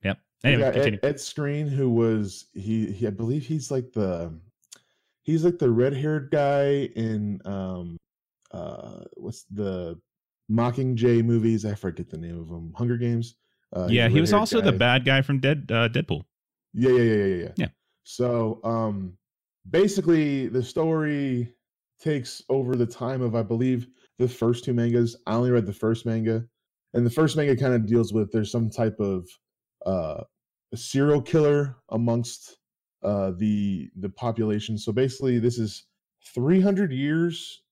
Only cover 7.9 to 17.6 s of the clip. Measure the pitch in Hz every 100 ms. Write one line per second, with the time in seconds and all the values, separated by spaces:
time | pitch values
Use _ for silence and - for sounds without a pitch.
7.9 | 85 _ _ _ _ _ - 85 - 55
8.9 | 50 - - - 110 - 98 101 92 85
9.9 | 82 _ _ _ _ _ 110 120 120 131
10.9 | 123 120 117 117 117 113 113 104 101 95
11.9 | 82 85 80 85 85 80 85 82 80 120
12.9 | 120 120 117 117 _ _ _ _ 90 92
13.9 | 117 113 131 165 208 220 226 196 110 120
14.9 | 127 123 135 135 139 135 151 - 117 117
15.9 | 117 160 - - _ _ _ _ - 127
16.9 | 127 117 107 98 90 87 -